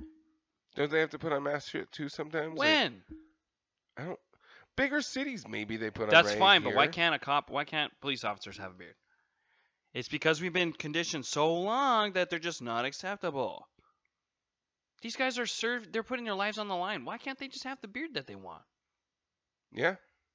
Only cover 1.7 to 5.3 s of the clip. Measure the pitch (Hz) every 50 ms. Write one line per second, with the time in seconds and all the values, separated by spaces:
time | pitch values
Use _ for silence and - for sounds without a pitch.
1.7 | - - - - - - 139 147 - - 147 156 160 156 151 160 160 160 285 311
2.7 | 311 285 220 135 110 95 - - - - - _ _ _ _ _ _ _ _ _
3.7 | _ _ _ _ - - - 180 - - _ _ _ _ _ - - - - _
4.7 | _ 254 277 262 285 302 - - - 262 285 285